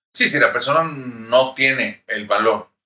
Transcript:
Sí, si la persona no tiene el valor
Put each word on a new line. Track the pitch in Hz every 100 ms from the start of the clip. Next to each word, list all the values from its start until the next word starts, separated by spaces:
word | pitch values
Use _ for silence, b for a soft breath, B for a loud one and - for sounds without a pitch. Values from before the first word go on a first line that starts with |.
| _
Sí, | - 247
si | 143
la | -
persona | 123 135 156
no | 160 139 123 113 113 127 131
tiene | 131 135 131 104 - -
el | 107 104
valor | 104 110 110 - _